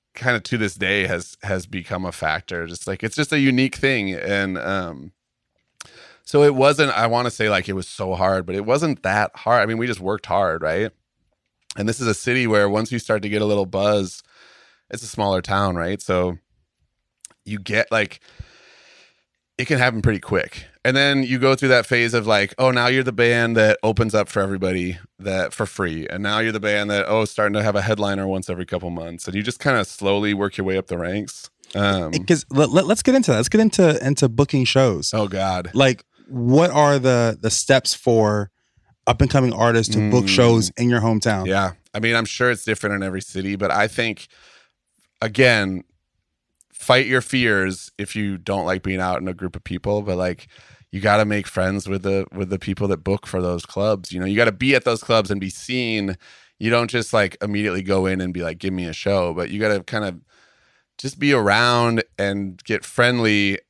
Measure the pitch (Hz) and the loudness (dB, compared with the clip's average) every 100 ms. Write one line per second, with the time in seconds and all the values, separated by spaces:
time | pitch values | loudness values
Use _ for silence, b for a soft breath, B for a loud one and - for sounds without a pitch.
0 | _ - 127 113 - 120 104 - 95 101 | _ -6 -2 -2 -2 -4 -4 -4 -2 0
1 | 92 87 - - 101 95 90 92 85 92 | -2 -4 -8 -12 -8 -8 -8 -12 -8 -8
2 | 92 - 78 80 - 87 85 85 - 95 | -8 -6 -4 -4 -6 -10 -10 -10 -10 -8
3 | 110 - 147 151 135 127 131 - 135 127 | -6 -6 -2 0 2 2 0 0 -2 -2
4 | 98 90 - 101 95 92 69 98 87 69 | -4 -6 -4 -2 -2 -4 -4 -4 -6 -10
5 | 80 _ _ _ _ _ _ - - b | -18 _ _ _ _ _ _ -20 -20 b
6 | b b - 147 147 131 135 147 143 107 | b b 0 4 6 6 4 4 2 2
7 | 113 117 123 - 107 98 92 95 90 - | 0 0 -2 -2 0 0 -2 -6 -8 -8
8 | 95 90 95 95 87 95 107 143 165 135 | -6 -2 0 0 -2 -4 0 0 0 -2
9 | 95 101 104 - 110 120 104 113 120 98 | -2 0 -2 -4 0 2 2 -2 -4 -6
10 | 92 104 - 90 95 80 78 85 110 - | -6 -6 -2 0 0 -2 -2 -2 -4 -8
11 | _ _ _ _ _ _ - - 104 113 | _ _ _ _ _ _ -14 -6 -4 -2
12 | 117 101 - 127 120 104 101 107 113 120 | -2 -2 -2 0 2 2 2 0 -2 -6
13 | - 107 101 107 104 101 95 95 104 104 | -2 -2 -2 -2 0 0 -2 0 0 0
14 | 92 - - b b b b b b 110 | -2 -10 -20 b b b b b b -14
15 | 113 - 101 92 - 98 98 87 85 101 | -10 -4 0 0 0 0 0 0 -4 -4
16 | - 92 90 85 _ _ _ _ _ _ | -2 0 0 -4 _ _ _ _ _ _
17 | _ _ - _ - 104 92 104 - 110 | _ _ -20 _ -12 -10 -4 -2 0 0
18 | 104 - b b b b b b b b | -2 -6 b b b b b b b b
19 | b b b _ _ - 123 139 127 110 | b b b _ _ -8 -2 2 2 2
20 | 117 101 - 92 - - - _ 127 135 | 0 0 0 -2 -2 -8 -20 _ 0 2
21 | 143 139 127 127 135 131 135 123 110 120 | 4 2 0 2 2 2 4 4 4 2
22 | 117 117 107 104 101 - 131 123 123 131 | 2 0 2 2 2 0 2 2 2 2
23 | 127 110 117 120 117 113 107 104 110 110 | 0 2 2 4 2 4 4 4 0 0
24 | 110 107 101 104 98 98 92 92 90 87 | 0 0 0 -2 -2 -2 -2 -2 -4 -8
25 | - - 98 95 85 - 107 - 90 80 | -14 -12 -6 -4 -4 -4 -6 -4 -4 -6
26 | - 92 101 107 113 107 104 104 104 101 | -8 -8 -4 -2 -2 -2 -2 -2 0 -2
27 | 95 110 107 - 104 104 107 101 98 104 | 0 0 0 0 0 0 0 0 0 0
28 | 101 98 98 95 92 90 87 87 90 85 | -2 -2 -2 -4 -6 -8 -6 -6 -6 -8
29 | 82 85 - 98 107 - 143 123 95 - | -10 -12 -6 -4 -4 -4 0 0 0 -2
30 | 98 101 104 101 101 - 95 95 - 87 | 0 0 0 0 -2 -2 -2 -2 -4 -6
31 | 87 101 - - - _ - 101 101 95 | -4 -4 -6 -12 -20 _ -8 0 2 2
32 | 82 78 95 165 - 135 131 156 185 220 | -2 -4 0 0 0 2 4 4 2 2
33 | - 262 220 110 117 214 220 - 170 - | 4 4 4 2 2 4 4 6 4 4
34 | 135 143 131 113 143 139 123 135 131 87 | 0 2 2 4 2 2 2 4 4 2
35 | - 110 104 95 95 92 87 98 135 - | -2 -2 -2 -2 -2 -2 -2 4 4 2
36 | _ _ - 127 120 143 175 147 147 139 | _ _ -12 -4 4 6 6 4 4 4
37 | 131 123 117 107 110 - - 135 - - | 4 2 2 0 -2 -2 4 2 2 -2
38 | - 113 104 104 98 _ _ _ _ _ | 2 4 4 2 -2 _ _ _ _ _
39 | - 117 139 139 127 104 117 117 107 107 | 0 2 4 4 2 4 4 4 2 0
40 | 104 123 98 98 117 113 90 - 120 120 | 2 2 4 4 6 6 2 0 2 2
41 | 113 107 117 98 95 98 95 87 _ 107 | 2 0 0 -2 0 0 -2 -4 _ -4
42 | 113 117 113 - 123 117 - 107 104 101 | 0 0 -2 -2 -2 0 -4 -4 -2 -4
43 | 95 92 - 95 98 98 98 98 110 - | -4 -6 -8 -8 -6 -2 0 0 0 0
44 | 113 101 - b b b b b _ _ | -4 -4 -14 b b b b b _ _
45 | _ - 113 113 127 110 95 92 - _ | _ -8 -4 4 4 4 2 -4 -10 _
46 | _ _ _ _ _ _ _ - - 127 | _ _ _ _ _ _ _ -6 2 2
47 | 123 127 - 131 120 101 95 92 - - | 4 0 0 0 2 2 0 -4 -10 -12
48 | 101 110 101 92 92 98 82 92 95 95 | -8 -6 -6 -6 -4 -4 -2 -4 -4 -4
49 | 92 87 92 87 90 95 - 90 101 104 | -2 -2 -6 -8 -10 -10 -10 -8 -4 -4
50 | 104 90 92 87 - b b b b 98 | -2 -2 -4 -6 -12 b b b b -2
51 | 104 104 104 104 92 - 92 101 95 98 | 2 4 4 0 -4 -2 -2 -2 -4 -4
52 | 98 98 - 95 92 95 - 95 101 85 | -2 -2 -4 -6 -6 -6 -4 -4 -2 -2
53 | 95 98 - 92 90 87 - 95 107 101 | -2 -4 -4 -4 -2 -4 -6 -4 -2 -2
54 | 85 90 92 104 117 95 131 131 123 117 | -4 -6 -4 0 0 0 2 2 2 -2
55 | - 113 98 101 95 - - 127 117 110 | 0 0 0 -2 -6 -10 -6 -4 -2 -2
56 | 98 90 b b b b 110 117 117 120 | -2 -6 b b b b 0 0 0 -2
57 | 107 113 98 - 104 104 104 92 95 95 | 0 0 0 -2 -6 -2 -2 -2 0 2
58 | 95 95 90 87 85 85 95 92 85 78 | 2 0 -4 -4 -6 -6 -6 -4 -6 -6
59 | 101 98 87 82 82 104 107 101 - 110 | -2 0 0 -4 -6 -2 -2 -2 -4 -6
60 | 101 90 _ _ _ _ _ _ _ - | -6 -8 _ _ _ _ _ _ _ -12
61 | 131 - 143 131 101 104 120 120 117 113 | -12 -2 2 4 4 4 4 4 2 0
62 | - - 101 101 98 90 - 107 - - | -4 -4 -4 -4 -8 -10 -6 -6 -4 0
63 | 120 123 110 104 101 98 | 2 2 2 2 0 -2